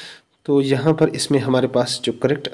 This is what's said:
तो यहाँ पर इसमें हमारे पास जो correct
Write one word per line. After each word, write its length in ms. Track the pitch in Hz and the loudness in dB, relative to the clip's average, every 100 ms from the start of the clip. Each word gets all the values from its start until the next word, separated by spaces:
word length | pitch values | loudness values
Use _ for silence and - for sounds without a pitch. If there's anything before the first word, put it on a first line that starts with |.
| - - _ _ - | -18 -20 _ _ 0
तो 140 | 143 | 0
यहाँ 320 | 135 135 151 | 2 2 2
पर 140 | 156 156 | 2 2
इसमें 300 | 139 - 139 | 0 0 0
हमारे 300 | 120 127 127 | 2 0 2
पास 320 | 123 120 - | 0 -2 -4
जो 80 | 120 | -6
correct 360 | 113 131 147 - | -2 -2 -2 -4